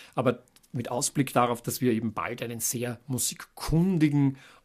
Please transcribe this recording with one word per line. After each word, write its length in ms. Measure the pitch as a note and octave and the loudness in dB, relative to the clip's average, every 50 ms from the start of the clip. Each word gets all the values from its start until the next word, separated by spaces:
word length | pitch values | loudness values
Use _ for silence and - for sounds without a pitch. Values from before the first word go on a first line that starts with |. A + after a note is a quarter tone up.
| - - _ | -20 -6 _
aber 280 | - A#2 B2+ A#2+ - - _ _ - _ _ | 0 0 0 0 -2 -6 _ _ -20 _ _
mit 180 | - B2 A#2 - | -8 -6 -6 -4
Ausblick 420 | A#2+ B2 D3 - - D3+ C3+ - | -4 -4 -4 -2 0 0 -2 2
darauf, 300 | - B2 B2 A#2+ A#2+ A#2 | 2 4 4 4 2 -2
dass 180 | - C3 - - | -4 -6 -4 0
wir 120 | B2+ B2 | 2 2
eben 200 | A2+ A2 A2+ A2 | 2 2 0 -4
bald 300 | A2 - E2 F#2 B2 B2 | -4 -4 -6 -6 -6 -8
einen 180 | A#2+ A#2 A#2+ A#2 | -8 -8 -6 -4
sehr 380 | - - - A#2 A#2+ B2 A#2 - _ | -4 -4 -4 -4 -6 -6 -8 -8 _
musikkundigen 1300 | - B2+ A#2 - - E3 - - - _ - - - D3 E3 F3 F#3+ F#3 D#3+ D#3 D3+ C#3+ C#3+ C#3 C3+ C3+ - - - - - | -6 -4 -2 -2 -4 -4 -8 -14 -18 _ -10 -2 0 2 4 4 4 4 4 4 4 4 4 4 2 0 -2 -10 -20 -20 -20